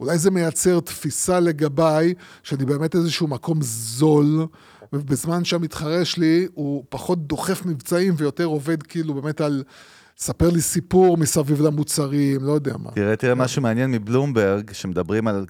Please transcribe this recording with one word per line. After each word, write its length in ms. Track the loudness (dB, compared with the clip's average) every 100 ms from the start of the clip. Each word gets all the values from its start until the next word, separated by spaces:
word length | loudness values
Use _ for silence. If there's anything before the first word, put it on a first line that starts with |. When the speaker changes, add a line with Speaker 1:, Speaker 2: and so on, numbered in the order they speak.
Speaker 1:
אולי 180 | -2 2
זה 120 | 2
מייצר 500 | 2 0 0 2 2
תפיסה 600 | -2 -8 -6 -4 0 2
לגביי, 760 | 2 0 -2 2 2 4 2 -2 -12 -20
שאני 220 | -8 -4
באמת 300 | -2 0 0
איזשהו 320 | 0 0 -2 -2
מקום 300 | -4 -2 -2
זול, 840 | -2 -6 -8 0 4 6 4 2 -2 _ -20 -20 -8
ובזמן 520 | -8 -4 -4 -2 -4
שהמתחרה 600 | -2 -2 -4 -6 -4 -2
שלי 420 | -2 0 2 4 0
הוא 300 | -4 -4 -4 -6
פחות 380 | -10 -4 -4 -2
דוחף 400 | -4 -2 -4 -4
מבצעים 480 | -6 -2 0 2 2
ויותר 280 | -2 0
עובד, 380 | -2 -2 -2 -4
כאילו, 320 | -4 -6 -4
באמת 260 | -4 -6 -2
על... 220 | -2 -2 -6 -16 -20 -20 _ -10
ספר 320 | -8 2 2
לי 100 | 4
סיפור 560 | 0 -2 2 6 6 6
מסביב 440 | 2 2 0 2
למוצרים, 840 | 2 2 -2 -2 0 0 2 0
לא 80 | 0
יודע 240 | 0 -2 -6
מה. 120 | -6
Speaker 2:
תראה, 260 | -2 0 2
תראה 180 | 2
משהו 280 | 2 0 0
מעניין 280 | 0 2 0
מבלומברג, 840 | -2 0 0 2 2 2 2 -4
שמדברים 560 | -8 -4 -4 0 0 0
על 180 | -2